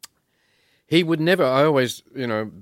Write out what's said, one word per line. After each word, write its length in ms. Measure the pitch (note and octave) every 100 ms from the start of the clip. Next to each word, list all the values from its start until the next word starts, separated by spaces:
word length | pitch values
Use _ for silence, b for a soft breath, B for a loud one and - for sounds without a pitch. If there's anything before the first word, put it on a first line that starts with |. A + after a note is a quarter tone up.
| - b b b b b b b b
He 180 | D#3+
would 160 | E3 E3
never, 240 | D#3+ F#3
I 180 | C3+ C3
always, 400 | D3+ C#3 B2 - _ C3
you 100 | B2
know, 240 | G#2+ A2 F2+